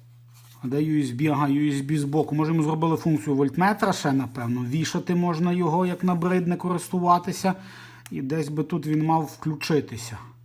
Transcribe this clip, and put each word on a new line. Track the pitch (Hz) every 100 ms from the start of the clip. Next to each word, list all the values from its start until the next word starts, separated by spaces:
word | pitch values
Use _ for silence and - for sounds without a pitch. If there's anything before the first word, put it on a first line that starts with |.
| - - - - - -
А | 127
де | 139
U | 156 151
S | 131 120
B? | 151
Ага, | 139 143
U | 143 151
S | 139 135
B | 156
збоку. | 139 151 143 147
Може, | 156
йому | 165
зробили | 151 156 165 156
функцію | 170 151 151 139
вольтметра | 139 143 190 214 202
ще, | 175 151
напевно. | 135 127 117 117 123 123
Вішати | 156 151 175 - 175
можна | 175 160 180
його, | 175 170 165 185
як | 175
набридне, | 185 170 180 180 175 170
користуватися. | 180 180 - 185 175 180 190 - 190 185 - - - - -
І | 160
десь | 135 160 147
би | 151
тут | 151 175 147
він | 156 156
мав | 160
включитися. | 147 - 156 151 - 151 135 113 - 110 - -